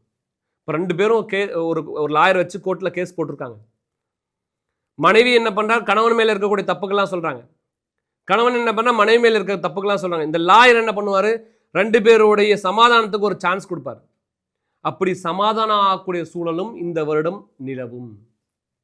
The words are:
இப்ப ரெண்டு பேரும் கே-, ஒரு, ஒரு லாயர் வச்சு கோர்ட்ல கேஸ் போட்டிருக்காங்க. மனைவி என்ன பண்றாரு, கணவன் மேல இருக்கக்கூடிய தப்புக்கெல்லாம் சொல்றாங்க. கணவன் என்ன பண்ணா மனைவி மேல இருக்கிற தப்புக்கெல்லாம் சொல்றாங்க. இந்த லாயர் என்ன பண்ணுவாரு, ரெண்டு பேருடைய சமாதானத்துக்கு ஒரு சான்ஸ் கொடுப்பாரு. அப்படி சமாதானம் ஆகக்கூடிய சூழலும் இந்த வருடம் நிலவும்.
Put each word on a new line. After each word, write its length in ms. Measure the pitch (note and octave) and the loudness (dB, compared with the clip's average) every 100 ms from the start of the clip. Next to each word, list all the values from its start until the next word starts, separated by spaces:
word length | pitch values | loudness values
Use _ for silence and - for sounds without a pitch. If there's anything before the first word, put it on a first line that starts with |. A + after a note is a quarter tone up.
| _ _ _ _ _ _ | _ _ _ _ _ _
இப்ப 140 | - | -6
ரெண்டு 220 | D#3 F#3 | -4 -2
பேரும் 340 | E3 G#3 A3+ A3 | -2 0 0 -2
கே-, 360 | G3 G3+ E3+ | -4 -4 -4
ஒரு, 260 | E3 D#3+ D3+ | -4 -4 -6
ஒரு 240 | C#3+ D3 | -6 -2
லாயர் 200 | D3+ F3+ | 2 2
வச்சு 240 | F#3 F3+ G3 | 2 -2 -6
கோர்ட்ல 300 | F#3 F3+ F#3 | -6 -6 -6
கேஸ் 320 | F3 F3+ F3+ | -6 -8 -6
போட்டிருக்காங்க. 340 | D#3 C#3+ C3 A2 _ _ _ _ _ _ _ _ _ _ _ _ _ | -8 -8 -14 -16 _ _ _ _ _ _ _ _ _ _ _ _ _
மனைவி 380 | - E3 A3 B3 | 0 4 4 4
என்ன 180 | A#3+ A3+ | 4 2
பண்றாரு, 340 | G3+ G#3+ A3+ | -2 0 0
கணவன் 300 | G#3 G3+ A#3 | 0 0 2
மேல 200 | A#3 A3+ | 2 0
இருக்கக்கூடிய 300 | G3+ G3+ G3+ | 0 -2 -2
தப்புக்கெல்லாம் 460 | F3+ F3 G3 G3+ F#3+ | -2 -6 -4 -2 -2
சொல்றாங்க. 380 | F3+ E3 B2 B2+ _ _ _ _ _ _ _ | -4 -6 -8 -14 _ _ _ _ _ _ _
கணவன் 300 | - G3+ B3 | -2 0 2
என்ன 200 | A#3+ A#3 | 0 0
பண்ணா 160 | G#3+ A#3 | 0 0
மனைவி 300 | A3+ G#3 A#3 | 2 4 4
மேல 180 | A#3 G#3+ | 4 2
இருக்கிற 300 | F#3+ F#3+ E3+ | -2 -4 -6
தப்புக்கெல்லாம் 340 | F3 G3 G3 | -4 -4 -2
சொல்றாங்க. 220 | F#3 E3+ | -4 -4
இந்த 140 | D3+ E3+ | -4 0
லாயர் 480 | E3+ G#3 B3 A#3 A3+ | 4 6 8 6 2
என்ன 60 | |
பண்ணுவாரு, 500 | G3+ G#3 G3 G#3 A3+ - _ _ | -2 -2 0 0 -2 -8 _ _
ரெண்டு 300 | E3 G#3+ A3+ | -2 2 2
பேருடைய 560 | G#3 A3+ G#3+ G#3 G#3 G3+ | 6 6 6 4 2 0
சமாதானத்துக்கு 580 | F#3+ G#3 A#3+ A#3 G#3+ G#3 | 0 2 4 4 2 -2
ஒரு 140 | G3+ F3+ | -4 -2
சான்ஸ் 280 | F3+ F#3+ F#3 | -4 -4 -6
கொடுப்பாரு. 340 | E3 C3 G#2+ _ _ _ _ _ _ _ _ | -12 -12 -16 _ _ _ _ _ _ _ _
அப்படி 340 | D3+ - F#3+ | -10 -4 -4
சமாதானம் 640 | F#3 F3 F#3 G#3 A3 A3 G#3 | -4 -4 -2 -2 0 0 0
ஆகக்கூடிய 460 | G3 F#3 F#3 F3 | 0 0 -4 -6
சூழலும் 520 | E3 F3 E3 E3 G#3+ A#3 | -6 -8 -6 -6 -6 -8
இந்த 280 | F3 D#3+ | -8 -4
வருடம் 460 | D3+ D3+ D#3 G3 - - | -2 -2 -2 -6 -12 -16
நிலவும். 640 | C3 B2+ B2 B2 B2 G#2 A2 _ _ _ _ _ | -12 -10 -12 -14 -18 -20 _ _ _ _ _ _